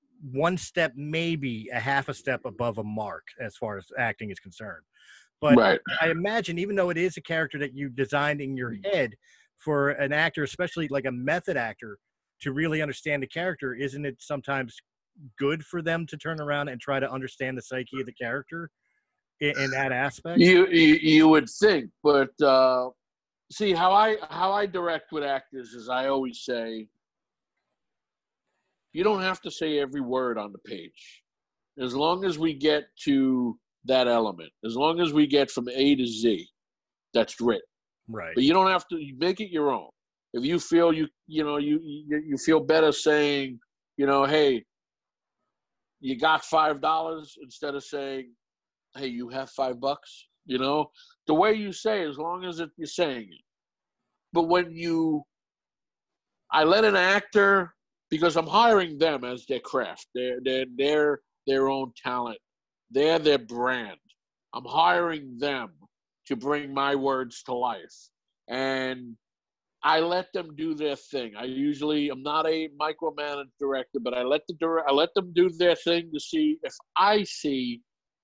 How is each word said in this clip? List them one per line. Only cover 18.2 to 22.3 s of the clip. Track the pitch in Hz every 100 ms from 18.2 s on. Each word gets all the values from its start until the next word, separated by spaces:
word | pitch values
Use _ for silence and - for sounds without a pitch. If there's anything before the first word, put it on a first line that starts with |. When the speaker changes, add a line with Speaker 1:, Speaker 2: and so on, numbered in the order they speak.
| 120 131 135 165 170 _ _ _ _ _ _ -
Speaker 1:
in, | 147 143
in | 135
that | 131 135
aspect? | 127 139 - 165 170
Speaker 2:
You, | 175 180 185
you, | 165 160
you | 156 156 156 160
would | 156 120
think, | - 214 170 117 _
but, | 147 143 135